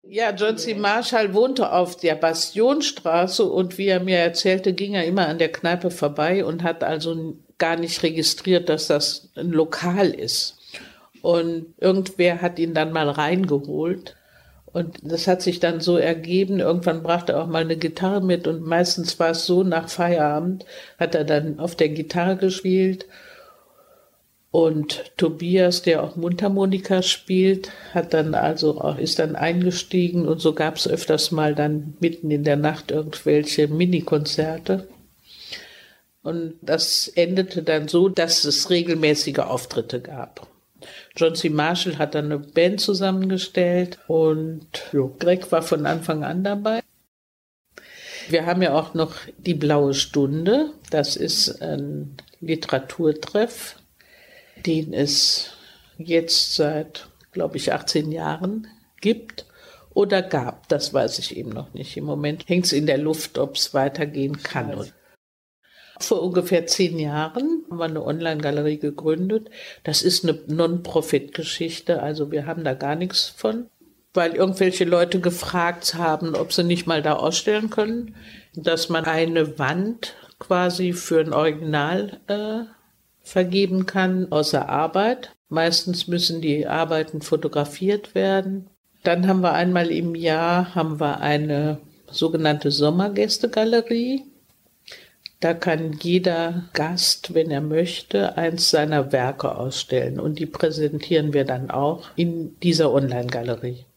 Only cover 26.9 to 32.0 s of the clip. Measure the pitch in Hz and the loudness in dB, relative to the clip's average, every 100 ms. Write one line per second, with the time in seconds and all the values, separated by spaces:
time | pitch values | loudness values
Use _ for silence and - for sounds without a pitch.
26.9 | 185 185 - - 185 190 190 190 - - | 0 2 -4 0 4 4 2 -2 -16 -4
27.9 | 175 165 160 156 - 151 156 156 - 147 | -4 2 2 2 2 0 2 0 2 -2
28.9 | 147 170 - 156 151 160 175 180 175 - | -2 -2 0 0 0 0 2 0 0 -2
29.9 | 185 175 175 156 160 160 156 151 - - | 0 2 0 0 2 2 2 -2 0 -2
30.9 | - - 156 - 156 151 147 151 151 151 | -2 0 0 2 2 2 2 0 0 -6
31.9 | - | -2